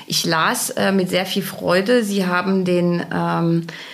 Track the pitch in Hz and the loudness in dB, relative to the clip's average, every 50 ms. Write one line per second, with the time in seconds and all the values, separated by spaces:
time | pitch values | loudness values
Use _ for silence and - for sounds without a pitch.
0 | - - - - - 170 165 160 165 202 247 247 - - - - 202 196 190 190 | -10 -6 -4 -4 -2 0 0 2 2 0 0 -2 -4 -6 -4 -2 0 2 2 2
1 | 185 185 180 180 190 190 - 202 160 - - - 180 175 175 190 196 240 247 247 | 0 0 0 -2 -2 -2 -2 -4 -4 -4 -6 -6 0 2 2 2 4 4 2 2
2 | 220 202 202 202 180 185 180 180 202 196 190 190 180 180 180 180 175 175 175 170 | 2 2 0 0 0 0 0 0 0 2 2 2 2 2 2 2 2 2 2 0
3 | - - 170 175 170 170 170 170 170 165 165 170 165 170 - - - - | -2 -2 -2 -2 0 0 0 0 2 2 2 0 -2 -4 -10 -14 -14 -16